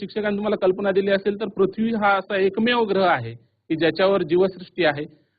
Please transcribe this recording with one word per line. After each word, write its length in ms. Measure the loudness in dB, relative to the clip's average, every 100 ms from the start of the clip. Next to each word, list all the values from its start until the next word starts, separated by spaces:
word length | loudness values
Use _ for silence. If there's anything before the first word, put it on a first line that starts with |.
शिक्षकांनी 360 | -8 -6 -4 -2
तुम्हाला 200 | -2 0
कल्पना 340 | 0 0 0
दिली 200 | 0 2
असेल, 300 | 0 0 -4
तर 60 | -4
पृथ्वी 480 | 0 0 0 -2
हा 220 | 0 2 0
असा 200 | 0 0
एकमेव 480 | 0 2 0 2
ग्रह 220 | 0 2 2
आहे 280 | 0 -2
की 420 | -12 _ _ -6 -2
ज्याच्यावर 460 | 0 2 2 2
जीवसृष्टी 600 | 2 2 2 -2 -10 -2
आहे 220 | 0 0 -6 -14 _